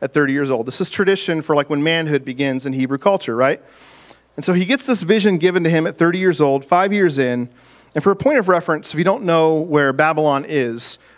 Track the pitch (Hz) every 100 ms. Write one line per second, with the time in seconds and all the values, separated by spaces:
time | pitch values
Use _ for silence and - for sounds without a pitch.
0 | 139 151 143 139 139 127 117 - 180 -
1 | 190 196 - 160 147 147 139 151 156 165
2 | 156 147 131 127 139 131 135 131 131 135
3 | 202 196 - 113 131 - - - - -
4 | - - _ - 151 180 185 269 - 220
5 | 165 214 202 180 180 180 165 165 160 -
6 | 165 180 185 156 143 135 135 180 196 208
7 | 185 139 127 123 120 - _ - _ 156
8 | 190 196 277 294 185 175 170 156 - 147
9 | 160 196 185 165 160 160 170 147 139 135
10 | 156 156 156 139 139 151 120 117 - -
11 | _